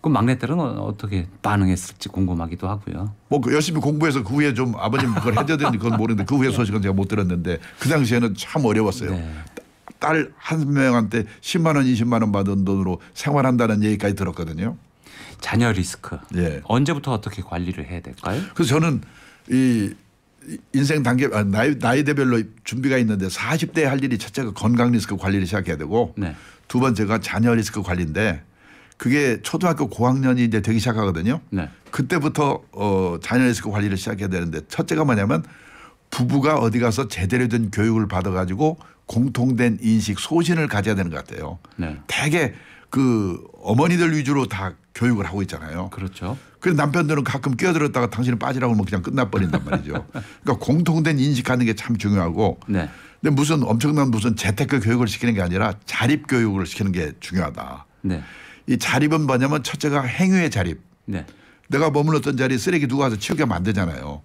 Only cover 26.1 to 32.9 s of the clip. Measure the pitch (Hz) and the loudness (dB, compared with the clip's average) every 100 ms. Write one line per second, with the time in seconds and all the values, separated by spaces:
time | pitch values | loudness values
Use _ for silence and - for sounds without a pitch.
26.1 | - 90 - - - _ 123 131 107 104 | -4 -8 -8 -18 -20 _ 0 2 2 0
27.1 | 110 - 90 117 117 101 104 92 90 82 | -2 -2 0 2 2 0 -6 -4 -2 -2
28.1 | 78 107 73 - _ - - - _ 120 | -2 -2 -2 -10 _ -20 -20 -20 _ 0
29.1 | 143 139 107 - 165 180 151 131 - 120 | 2 2 0 -4 -2 0 0 -2 0 0
30.1 | 131 131 123 117 110 98 113 127 110 101 | 2 2 2 2 2 2 0 2 0 0
31.1 | 82 95 151 - 95 76 - - - 131 | 0 0 -2 -4 -6 -6 -12 -10 -6 -2
32.1 | 175 147 - 143 - - - 101 | 0 0 0 0 0 -6 -4 0